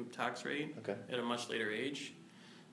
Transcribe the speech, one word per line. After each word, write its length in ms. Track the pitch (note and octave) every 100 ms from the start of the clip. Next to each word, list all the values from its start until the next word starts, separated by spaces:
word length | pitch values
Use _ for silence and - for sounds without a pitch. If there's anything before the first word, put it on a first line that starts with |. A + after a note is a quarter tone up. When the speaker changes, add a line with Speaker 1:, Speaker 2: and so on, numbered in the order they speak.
| A#2+
Speaker 1:
tax 320 | - B2 B2
rate 300 | C#3+ C#3+ D3+ -
Speaker 2:
Okay. 140 | G#2 G2+ -
Speaker 1:
at 80 | B2+
a 40 |
much 260 | A#2+ A#2+ -
later 220 | A#2 G#2+
age. 420 | G#2+ C3+ C#3+ - - - - - - -